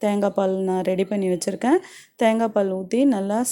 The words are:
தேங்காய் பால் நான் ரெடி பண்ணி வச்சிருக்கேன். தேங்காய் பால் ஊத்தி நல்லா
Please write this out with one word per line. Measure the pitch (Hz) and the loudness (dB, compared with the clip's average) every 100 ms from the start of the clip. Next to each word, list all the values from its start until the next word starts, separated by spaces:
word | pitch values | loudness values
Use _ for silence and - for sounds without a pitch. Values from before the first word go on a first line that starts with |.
தேங்காய் | 208 202 202 190 | -2 0 0 0
பால் | 196 190 | 0 0
நான் | 190 185 | -2 -2
ரெடி | 185 185 190 | 0 0 0
பண்ணி | 208 190 | 0 0
வச்சிருக்கேன். | 180 185 185 233 339 - - - _ | -2 -2 -4 2 0 0 -18 -20 _
தேங்காய் | 226 220 226 220 | 0 2 0 0
பால் | 196 | 0
ஊத்தி | 190 185 226 285 | -2 -2 2 2
நல்லா | 220 196 214 247 | 2 0 -2 -2